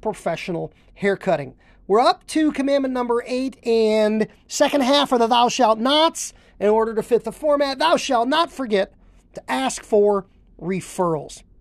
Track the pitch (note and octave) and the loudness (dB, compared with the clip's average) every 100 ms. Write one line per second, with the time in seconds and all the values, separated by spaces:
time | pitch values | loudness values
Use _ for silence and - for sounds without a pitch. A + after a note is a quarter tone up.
0 | A3 F#3+ - E3 - E3+ D#3+ _ _ - | -6 -6 -6 -6 -6 -8 -8 _ _ -4
1 | G3+ F#3+ - D#3+ C3+ - _ _ - G3+ | -2 -2 0 -2 -4 -16 _ _ 0 2
2 | C#4 - - D#4 D#4 C#4+ C4+ C#4 C4+ B3+ | 4 0 -4 0 0 0 0 0 0 -4
3 | B3 A#3 - B3+ C4 - A#3+ A3+ A3 G#3+ | -2 -2 -2 -4 -6 -6 -2 2 2 2
4 | G#3+ G#3+ A3 _ _ - C#4+ C#4+ B3 C#4+ | 2 0 -4 _ _ 0 0 2 2 2
5 | C#4 B3+ A#3 A#3+ A#3+ - A#3 A3 A#3+ D4 | 2 2 2 4 2 2 2 2 2 2
6 | D#4+ - - - _ _ G3 G#3+ A3 A3 | 2 0 -14 -14 _ _ 2 2 0 -4
7 | - A#3 A3+ - D4+ C#4+ C#4 C4+ D#4 E4 | 0 0 -2 -6 0 0 0 0 0 0
8 | - B3 B3 D4+ E4+ - C4 G3+ F#3+ _ | 0 0 0 0 -2 -4 -2 -2 -2 _
9 | _ _ _ - - C4 C4 - - G#3+ | _ _ _ -20 -6 -4 -2 -6 -2 2
10 | G#3 G3+ F#3 _ _ - D#3+ F#3+ - - | 2 0 -4 _ _ -14 -8 -8 -8 -4
11 | F3 D#3+ C#3+ - - _ | -2 -2 -8 -20 -20 _